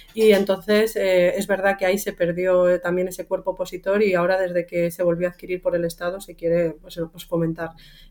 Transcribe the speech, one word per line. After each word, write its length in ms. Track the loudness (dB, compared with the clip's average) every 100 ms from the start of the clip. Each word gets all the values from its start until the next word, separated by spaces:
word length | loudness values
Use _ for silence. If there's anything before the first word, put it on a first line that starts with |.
| -10
y 180 | 2 6
entonces, 640 | 6 4 -2 2 2 2 0
eh, 420 | 2 4 4 2
es 100 | -2
verdad 300 | 0 0 0
que 80 | 0
ahí 120 | 0
se 140 | -2
perdió, 580 | -4 -2 0 2 4 4
eh, 100 | 2
también 280 | 0 -2 -4
ese 180 | -6 -6
cuerpo 260 | -6 -4
opositor, 520 | -6 -6 -6 -2 0
y 100 | 2
ahora 240 | 2 0 0
desde 280 | 0 -2 -2
que 260 | -2 -2
se 100 | 0
volvió 240 | 0 0 -2
a 40 |
adquirir 300 | -6 -8 -6
por 140 | -2 -2
el 100 | -2
Estado 340 | -6 -8 -8
se 160 | -12 -6
quiere, 400 | 0 0 0 -4
pues, 160 | -12 -10
eh, 40 | -10
pues, 160 | -12 -6
fomentar 440 | -2 -2 -4 -8 -14 -20 -20 -20